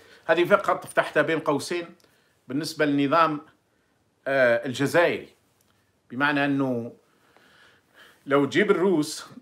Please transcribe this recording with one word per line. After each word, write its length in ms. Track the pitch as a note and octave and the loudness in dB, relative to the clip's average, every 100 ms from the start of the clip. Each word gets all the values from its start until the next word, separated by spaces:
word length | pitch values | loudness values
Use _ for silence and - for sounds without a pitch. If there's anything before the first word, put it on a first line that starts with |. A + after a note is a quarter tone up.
| - - - | -20 -8 0
هذه 180 | E3 | 2
فقط 420 | F3 G3 - F#3 - | 4 2 2 -4 -4
فتحتها 360 | - - D#3 | -4 -2 0
بين 180 | D3 D#3 | 0 -2
قوسين 460 | D#3 C#3 - F3 E3+ - _ _ _ _ - | -2 -4 -4 -8 -10 -18 _ _ _ _ -8
بالنسبة 380 | C#3 D#3 D3+ D3 | -6 -6 -2 0
للنظام، 560 | C#3+ C#3 E3 D#3+ D3 - _ _ _ _ _ _ _ C3+ | 0 2 2 2 0 -10 _ _ _ _ _ _ _ -2
آه، 380 | C3+ B2 A#2 C#3+ | 2 2 2 -2
الجزائري، 640 | A#2+ C#3 D#3+ E3 G2+ - _ _ _ _ _ _ _ - | -4 0 2 2 0 -10 _ _ _ _ _ _ _ -12
بمعنى 340 | A#2+ C#3+ C#3+ C#3+ | -4 -2 0 0
أنه 480 | C#3 C3 A#2+ A#2+ - _ _ _ _ _ _ _ _ _ _ - _ - | 0 -2 -4 -6 -14 _ _ _ _ _ _ _ _ _ _ -20 _ -2
لو 200 | C#3+ C#3 | 0 2
تجيب 260 | D#3 G3+ | 0 2
الروس، 540 | E3+ G3 D#3 D3 - - - | 2 2 2 -2 -8 -16 -20